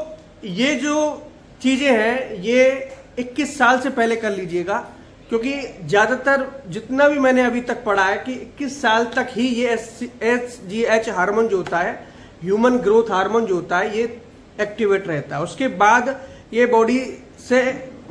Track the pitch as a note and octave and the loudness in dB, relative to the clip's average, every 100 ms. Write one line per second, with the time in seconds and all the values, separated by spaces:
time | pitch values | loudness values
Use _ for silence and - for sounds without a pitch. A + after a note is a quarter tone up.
0 | D#4 - - - G#3+ F3 C4+ C4 D4 D4+ | -2 -12 -20 -14 -8 -2 0 0 0 0
1 | D4+ C4+ - - - - B3+ C4 C#4+ A3 | -2 -4 -14 -20 -20 -4 0 2 2 2
2 | A3 B3+ B3+ G#3+ G#3 B3+ C4 C4+ - - | 2 -2 -6 -6 0 4 4 2 -6 -16
3 | - - B3 - C#4+ - A#3+ B3+ C4 B3+ | -14 -10 -8 -4 -4 2 4 4 0 0
4 | A3+ A3+ G#3+ G3 F3 F3 F3 A3+ - - | 0 0 -2 -4 -4 -4 -2 -4 -6 -18
5 | - - - A3+ B3 C#4 B3 - D3+ G3+ | -20 -20 -6 -4 -2 -6 -8 -12 0 2
6 | A3 B3+ C4+ C#4 C4 - F#3+ F#3+ A#3 C4 | 2 2 2 0 0 -10 -12 -10 -4 2
7 | D4 D4 C4 B3+ B3 A#3+ B3 A#3 A3 G3 | 4 4 4 4 2 0 -4 -4 0 2
8 | F#3+ G#3+ B3+ B3+ - - C#4 - A#3 A3 | 2 0 -4 -10 -10 -8 -8 -2 2 2
9 | A#3+ C4+ - G#3 B3+ A#3 A#3+ A3+ - - | 0 -2 -4 -2 -2 0 0 -2 -4 -12
10 | A#3+ - A3+ A#3+ A#3+ - F#3 A3 A#3 A3+ | -12 -4 0 0 -2 -12 -8 -2 2 2
11 | A3+ F#3 F#3 G#3+ A3+ F#3+ E3+ E3+ G3 B3+ | 0 -2 0 2 2 0 -2 -2 -2 -6
12 | - - - - E3+ G#3+ B3 B3 G3 A3 | -14 -20 -20 -10 -2 2 4 2 4 4
13 | A3+ F#3 G3 A3+ G#3 F3 F3 F3 A3+ G#3 | 4 0 0 0 0 -2 0 -2 0 -2
14 | A#3+ - - - - - G#3 - G#3 G3 | -4 -6 -18 -20 -14 -6 -6 0 2 2
15 | E3+ D3 C#3+ C#3+ E3+ - C4 F3+ G#3 A#3+ | 0 -6 -6 -8 -6 -4 -2 2 6 6
16 | A#3+ C4+ - - - A3+ A#3+ A3+ A3+ B3+ | 2 -6 -10 -20 -4 2 4 4 4 2
17 | B3 - - - - B3+ B3+ C#4 - - | -2 -10 -16 -12 0 2 2 -2 -10 -16
18 | - | -8